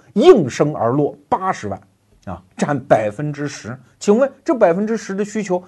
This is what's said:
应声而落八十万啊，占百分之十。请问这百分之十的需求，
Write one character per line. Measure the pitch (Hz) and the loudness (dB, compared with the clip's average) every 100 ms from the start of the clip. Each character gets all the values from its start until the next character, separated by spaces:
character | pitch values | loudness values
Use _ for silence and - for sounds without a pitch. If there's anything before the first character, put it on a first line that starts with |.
| _ | _
应 | 196 320 277 131 | 2 6 6 4
声 | - 147 151 | -2 -2 0
而 | 113 | 0
落 | 139 143 - - | 0 -2 -4 -6
八 | 240 190 | -4 -4
十 | - 104 | -6 -6
万 | 95 _ _ _ _ - | -10 _ _ _ _ -14
啊， | 87 _ - | -14 _ -6
占 | 175 143 | -4 -4
百 | 131 113 107 | 2 2 2
分 | 107 151 | -4 -8
之 | 139 143 | -6 -10
十。 | - 101 127 _ _ | -10 -12 -14 _ _
请 | - 214 | 0 2
问 | 269 - | 2 -2
这 | - 262 | -4 2
百 | 190 | 2
分 | 175 214 | 2 -2
之 | 226 | -4
十 | - | -6
的 | 190 | -6
需 | 208 214 | -4 -4
求， | 190 180 | -4 -4